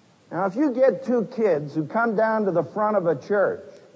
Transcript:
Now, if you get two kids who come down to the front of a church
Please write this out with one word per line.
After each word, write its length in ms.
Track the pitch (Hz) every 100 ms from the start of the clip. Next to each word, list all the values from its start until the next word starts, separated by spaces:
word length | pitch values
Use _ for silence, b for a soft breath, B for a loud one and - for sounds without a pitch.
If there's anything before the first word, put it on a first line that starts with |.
| _ _ _
Now, 140 | 165 190
if 100 | 208
you 140 | 302
get 340 | 240 262 -
two 220 | - 247 185
kids 480 | - 214 151 147
who 120 | 156 147
come 300 | 226 233 208
down 300 | 220 220 196
to 40 |
the 140 | 170
front 320 | 147 202 214 208
of 100 | 170
a 80 |
church 520 | 147 - 202 156 87 - - -